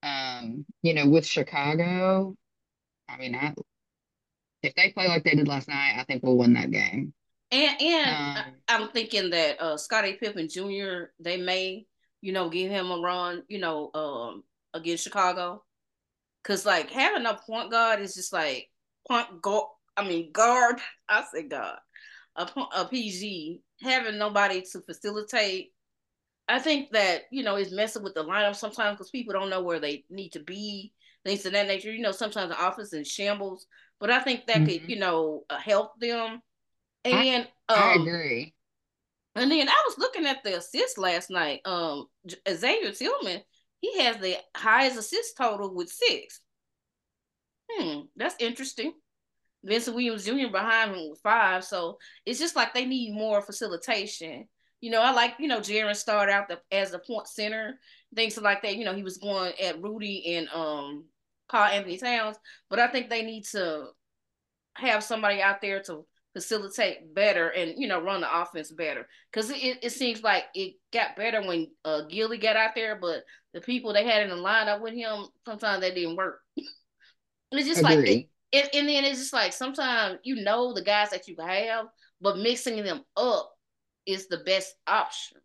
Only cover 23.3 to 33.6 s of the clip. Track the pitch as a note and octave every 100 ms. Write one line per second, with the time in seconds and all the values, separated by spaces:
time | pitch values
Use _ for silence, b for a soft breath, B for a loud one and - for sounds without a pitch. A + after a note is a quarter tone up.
23.3 | F#3 D#3 F3 _ _ B3+ C4 A3+ G#3 G#3
24.3 | G3+ G3+ F#3 F#3 F#3 - E3+ G#3 G#3 G#3+
25.3 | B3 G#3 F#3+ - _ _ _ _ _ _
26.3 | _ - B3 C#4+ D4 C#4 G#3+ G3 E3+ -
27.3 | C4+ A3+ G3+ F#3+ F#3 G#3+ A3 G3 G3 D#3
28.3 | G3 G#3 G3+ G#3+ G#3+ G#3+ G3+ F#3+ C4 A3+
29.3 | F#3+ G3 F#3 F3 E3 D3 D3 _ F#3+ F#3+
30.3 | E3 D3+ F#3+ G#3 G3+ G3+ _ b b F#3+
31.3 | G3+ F#3+ G3+ G3+ F#3+ G#3+ A3 A3+ F#3 G#3+
32.3 | G#3+ F#3 D#3 F3+ F3+ G#3 D#3 C#3+ - G3+
33.3 | G#3 G3 F#3